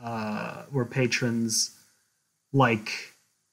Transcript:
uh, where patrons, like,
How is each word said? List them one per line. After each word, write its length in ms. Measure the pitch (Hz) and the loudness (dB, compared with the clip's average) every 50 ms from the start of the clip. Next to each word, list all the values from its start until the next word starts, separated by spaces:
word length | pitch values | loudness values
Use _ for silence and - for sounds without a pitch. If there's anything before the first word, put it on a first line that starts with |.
| 120 | -10
uh, 600 | 117 117 113 110 107 107 104 110 - - - - - 139 | -6 -6 -4 -4 -4 -4 -4 -6 -6 -8 -10 -10 -4 -2
where 120 | 139 120 | -2 -2
patrons, 840 | 120 - 135 127 120 - - 135 120 117 117 117 113 113 - - - - - - _ _ _ _ _ _ _ _ _ _ _ _ _ - | 0 0 2 2 2 2 2 0 2 2 0 0 0 0 0 -2 -2 -4 -12 -20 _ _ _ _ _ _ _ _ _ _ _ _ _ 4
like, 600 | 139 131 120 113 107 104 - - - - - - _ _ _ _ _ _ _ | 4 6 6 4 2 -2 -6 -8 -8 -10 -12 -18 _ _ _ _ _ _ _